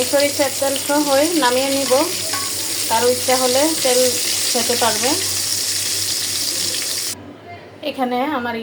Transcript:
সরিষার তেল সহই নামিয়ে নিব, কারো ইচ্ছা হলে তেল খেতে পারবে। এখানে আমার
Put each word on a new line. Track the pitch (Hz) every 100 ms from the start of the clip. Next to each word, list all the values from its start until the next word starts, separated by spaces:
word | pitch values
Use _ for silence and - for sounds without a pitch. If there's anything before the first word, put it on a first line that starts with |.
| 247
সরিষার | 285 285 285 277 -
তেল | 269 269 -
সহই | 285 285 269 311 339
নামিয়ে | 254 247 269 277
নিব, | 262 262 339 - - - - - - - -
কারো | 226 240 247
ইচ্ছা | - 254
হলে | 254 254 311 320
তেল | 262 247 254 233 - - -
খেতে | 247 226 240
পারবে। | 233 214 240 349 - - - - - - - - - - - - - - - - - - - - - - - - - - 302
এখানে | 269 254 247 277 285
আমার | 240 226